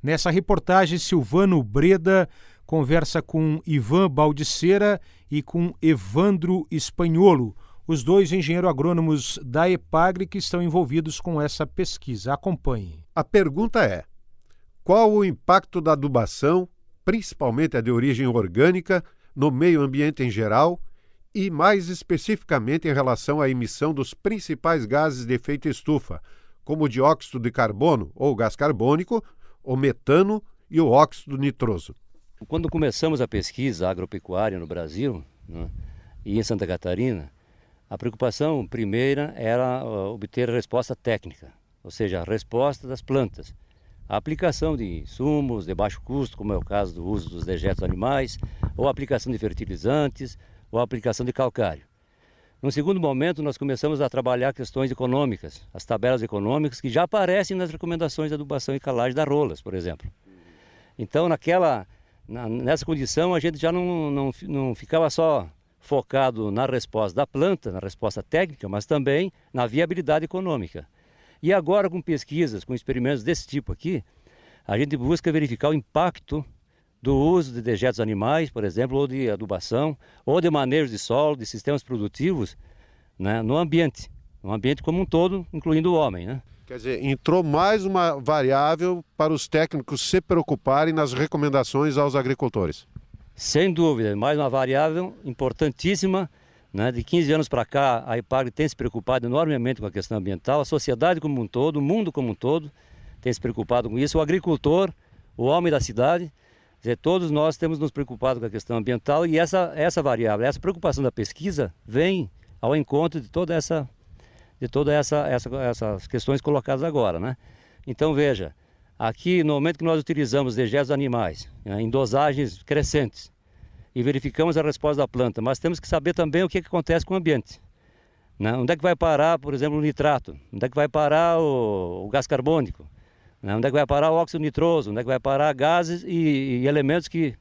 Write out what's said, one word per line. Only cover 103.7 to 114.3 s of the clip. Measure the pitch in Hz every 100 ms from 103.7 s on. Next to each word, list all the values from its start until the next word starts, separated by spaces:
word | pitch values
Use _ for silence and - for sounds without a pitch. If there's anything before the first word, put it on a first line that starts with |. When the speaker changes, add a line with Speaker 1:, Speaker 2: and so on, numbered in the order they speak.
| 120 113
Speaker 3:
com | 113
isso, | 147 165
o |
agricultor, | 151 180 175 151 139 170 190 - _ - - -
o | 120
homem | 160 175
da | 147
cidade, | - 107 131 175 170 _ _ _ _ _
quer | 113
dizer, | 117
todos | 160 185 170
nós | 147 156 151
temos | 165 160
nos | 151
preocupado | - 139 117 127 123
com | 113
a |
questão | 107 - 117
ambiental | 110 120 - 147
e | 175 156
essa, | 170 185 170 143
essa | 165 175
variável, | 139 117 113 104
essa | 127 135
preocupação | 175 170 165 131
da | 135
pesquisa | - 104 - 175 156 107 - -
vem | 117 175 190 117 - - -
ao | 117
encontro | 151 139 139 165 156
de | 110
toda | 170 175
essa, | 165 - 160 135 _ _ - -